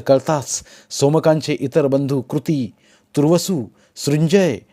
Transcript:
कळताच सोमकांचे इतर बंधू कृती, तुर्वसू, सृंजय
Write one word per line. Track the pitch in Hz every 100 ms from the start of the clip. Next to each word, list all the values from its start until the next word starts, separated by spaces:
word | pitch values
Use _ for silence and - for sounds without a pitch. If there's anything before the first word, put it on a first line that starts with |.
| 135
कळताच | 135 147 151 127 - - - -
सोमकांचे | - 143 156 160 156 147 147
इतर | 135 165 143
बंधू | 139 139 139
कृती, | 123 151 160 147 110 - _ _ _ -
तुर्वसू, | 147 170 175 170 107 _ _ -
सृंजय | - 151 160 196 180 107 -